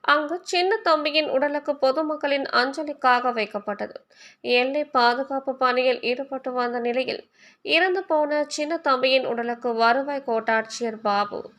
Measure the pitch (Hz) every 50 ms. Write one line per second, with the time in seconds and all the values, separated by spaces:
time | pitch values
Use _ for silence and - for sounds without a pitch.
0 | - - 285 302 302 294 330 359 359 - - 349 359 381 440 440 440 349 320 302
1 | 294 302 285 311 302 - - 262 285 294 294 294 294 302 285 285 - 262 262 -
2 | 320 302 302 294 - 285 277 277 277 - - 240 247 269 269 330 302 294 285 -
3 | - 254 247 247 247 254 233 226 208 202 - 202 208 - 202 202 208 - - -
4 | _ _ _ _ - - _ _ - 240 247 247 254 262 277 294 294 294 - 254
5 | 240 240 240 254 269 269 277 269 269 277 254 262 262 247 247 254 254 254 254 247
6 | - 233 247 247 269 - 269 262 - 262 247 254 247 240 240 247 233 240 233 262
7 | 254 - 131 - - _ _ _ - - _ _ _ - 294 330 359 381 359 381
8 | 381 - 320 302 302 285 302 294 294 285 - - 302 294 339 330 330 294 269 254
9 | 262 262 262 262 254 - 240 233 233 233 240 233 - 247 233 226 226 233 240 269
10 | 269 285 285 277 277 254 226 226 220 233 226 220 220 220 - - 233 226 220 220
11 | 220 208 202 202 208 202 190 - - - _